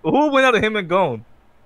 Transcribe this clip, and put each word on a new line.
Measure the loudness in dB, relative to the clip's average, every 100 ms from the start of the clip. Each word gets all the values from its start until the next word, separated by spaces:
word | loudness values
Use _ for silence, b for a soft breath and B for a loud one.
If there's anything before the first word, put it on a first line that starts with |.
who | 0 0 2
went | 2 2
out | 2
of |
him | 0 -4
and | -2
Gon? | -2 -2 -4 -14 -20 _ _